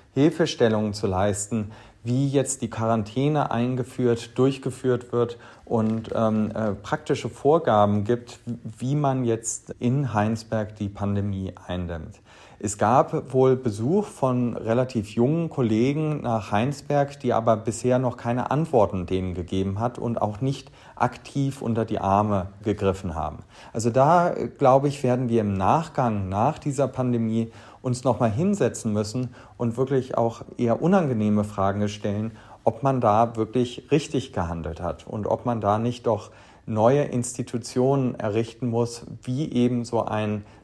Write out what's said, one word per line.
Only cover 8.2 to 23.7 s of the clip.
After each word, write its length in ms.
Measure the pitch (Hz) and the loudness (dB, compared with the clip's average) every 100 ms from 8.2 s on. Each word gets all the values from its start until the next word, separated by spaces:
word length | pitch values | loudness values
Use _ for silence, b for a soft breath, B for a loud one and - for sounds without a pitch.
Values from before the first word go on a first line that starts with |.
| - - - 117 110 107 | -4 -12 -10 -10 -10 -8
wie 180 | 127 147 | -2 0
man 280 | 139 131 | 0 0
jetzt 500 | 117 113 - - - - | 0 -2 -4 -8 -12 -4
in 340 | 123 135 131 | 0 0 0
Heinsberg 640 | 104 107 110 - 110 104 - | 0 0 -2 -4 -4 -4 -6
die 140 | 101 | -8
Pandemie 640 | 101 101 101 101 95 95 - - | -4 -2 -2 -2 -4 -6 -10 -8
eindämmt. 540 | 90 87 82 - - B B B B | -6 -6 -8 -10 -16 B B B B
Es 160 | 110 - | -8 0
gab 560 | 104 131 151 151 - | 4 4 2 -2 0
wohl 220 | 131 131 127 | 4 4 4
Besuch 500 | 120 101 117 196 208 | 0 -2 0 0 -2
von 520 | - 131 123 120 - | -2 0 2 -2 -2
relativ 540 | 110 117 123 117 101 | 0 0 0 -2 -2
jungen 380 | - 127 165 165 | 0 2 2 -2
Kollegen 720 | - 117 110 127 147 156 151 | -2 0 2 2 0 -2 -2
nach 280 | 120 113 98 | -2 -2 0
Heinsberg, 640 | 104 127 139 - 143 139 - | 0 0 -4 0 0 0 -2
die 100 | 123 | 0
aber 240 | 110 117 107 | 2 2 2
bisher 440 | - - 123 127 | 0 -2 0 2
noch 180 | 127 - | 0 -2
keine 340 | 117 123 - | -2 -2 0
Antworten 540 | 139 160 123 98 95 87 | 0 2 4 4 0 -2
denen 280 | 92 92 | -2 -2
gegeben 460 | 87 85 95 98 98 | -6 -4 -2 -2 -2
hat 180 | 120 - | -4 -4
und 240 | 117 117 | -4 -2
auch 200 | 107 104 | -2 -2
nicht 280 | 131 139 - B B - | -4 -4 -10 B B -4
aktiv 640 | 120 - - 143 139 139 | -4 -4 -8 -2 -2 -2
unter 240 | 113 113 104 | -4 -2 -2
die 140 | - | -2
Arme 480 | 98 98 107 101 90 - | 2 2 4 0 -4 -6
gegriffen 540 | - 98 98 92 92 80 | -4 0 0 0 -4 -6
haben. 220 | 76 82 - B B | -6 -8 -16 B B